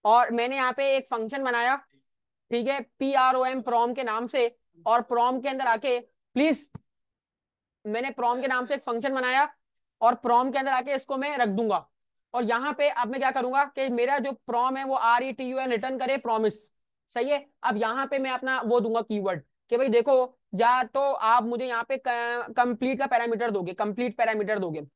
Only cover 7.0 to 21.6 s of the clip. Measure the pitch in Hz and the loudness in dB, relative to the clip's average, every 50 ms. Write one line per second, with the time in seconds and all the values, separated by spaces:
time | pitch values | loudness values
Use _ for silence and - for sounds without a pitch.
7 | _ _ _ _ _ _ _ _ _ _ _ _ _ _ _ _ _ 214 208 226 | _ _ _ _ _ _ _ _ _ _ _ _ _ _ _ _ _ -6 -4 -4
8 | 254 269 - - 247 240 240 254 254 262 262 254 254 240 285 262 - 262 233 233 | -4 -4 -4 -2 -2 0 0 0 -2 -2 -2 -2 -2 -4 -6 -6 -4 -6 -6 -4
9 | 214 269 269 262 254 247 254 269 294 285 - _ _ _ _ _ _ _ _ _ | -2 -2 -2 0 0 2 2 2 2 0 -2 _ _ _ _ _ _ _ _ _
10 | 226 233 240 240 - 240 240 240 254 269 247 277 262 277 262 254 247 277 277 262 | 4 4 4 2 0 2 4 4 4 2 -2 -2 0 0 0 0 0 -2 -4 -4
11 | 262 - 269 262 277 294 294 269 240 208 190 208 233 214 196 165 - _ _ _ | -4 -6 -6 -4 -4 -4 0 0 0 0 2 0 0 0 0 -2 -2 _ _ _
12 | _ _ _ _ _ _ - 208 240 214 233 233 262 302 277 - 285 294 285 233 | _ _ _ _ _ _ -4 -2 0 0 0 0 0 -4 -2 0 0 0 2 0
13 | 247 214 262 269 269 262 262 269 247 254 254 277 285 277 _ 277 269 269 247 233 | -2 -2 -2 -2 -2 0 0 0 -2 0 0 0 0 0 _ -4 -2 -2 0 0
14 | 240 254 277 285 233 269 262 - _ - 233 233 240 262 262 269 269 269 269 247 | 2 2 0 0 -2 -4 -6 -8 _ -4 -2 0 0 0 -2 -4 -4 -2 -2 2
15 | 214 226 240 240 254 269 254 - 262 247 254 262 262 262 240 214 226 254 262 247 | 4 4 4 4 2 -4 -6 -6 -8 -6 -4 -4 -2 -2 -2 -2 -2 -4 -4 -4
16 | 254 247 269 277 - 240 220 220 220 214 214 - - - _ _ _ _ _ _ | -2 -2 -2 -2 -2 -2 0 2 0 0 -2 -4 -18 -20 _ _ _ _ _ _
17 | _ _ - 240 233 277 294 285 285 _ _ _ - 240 220 208 226 220 233 269 | _ _ -4 -4 0 0 0 -2 -2 _ _ _ -4 -2 -2 0 -2 -2 -2 -4
18 | 269 269 285 277 262 262 254 254 262 262 262 254 - 214 240 240 208 233 226 233 | -4 -2 -2 -2 -2 -2 -4 -4 -2 -4 -4 -2 0 2 2 2 2 2 0 -2
19 | 220 _ 220 208 190 196 180 156 - _ _ _ _ _ 233 240 269 269 214 240 | -2 _ -4 -2 0 -2 -4 -4 -8 _ _ _ _ _ 0 0 2 4 4 4
20 | 233 285 269 254 254 254 _ _ _ _ - 185 226 233 247 254 254 254 - 269 | 4 6 4 4 4 0 _ _ _ _ -2 2 4 4 4 2 0 -2 -2 0
21 | 277 277 269 - 220 220 233 247 220 233 240 233 | 0 0 0 0 2 4 4 4 4 0 -4 -4